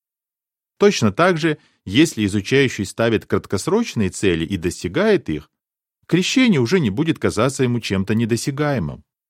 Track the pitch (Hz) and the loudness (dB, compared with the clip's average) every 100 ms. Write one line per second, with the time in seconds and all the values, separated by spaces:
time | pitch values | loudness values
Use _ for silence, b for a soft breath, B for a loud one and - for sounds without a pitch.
0 | _ _ _ _ _ _ _ - 202 196 | _ _ _ _ _ _ _ 2 2 4
1 | - - 175 170 160 147 b b - 110 | 0 4 2 2 0 -2 b b -2 2
2 | 165 - 101 101 95 135 131 - 95 - | 2 2 0 0 0 2 2 -2 -8 -2
3 | 117 107 - 101 - 98 - 208 233 123 | 0 0 0 -4 -2 -4 -2 -2 -2 -2
4 | 95 - 101 82 80 95 87 - 90 107 | -4 0 0 0 -2 -4 -4 -6 -6 -2
5 | 220 185 - 76 - _ _ _ _ _ | 0 0 -2 -8 -8 _ _ _ _ _
6 | - 165 185 - 254 160 117 185 120 101 | -2 0 2 2 4 4 2 2 0 -2
7 | 165 - 101 95 131 139 127 120 - 95 | -2 0 0 0 0 0 -2 -2 -2 -2
8 | 95 110 117 117 - 139 147 131 76 62 | 0 0 0 -2 -4 -4 -2 -2 -4 -8
9 | _ _ _ | _ _ _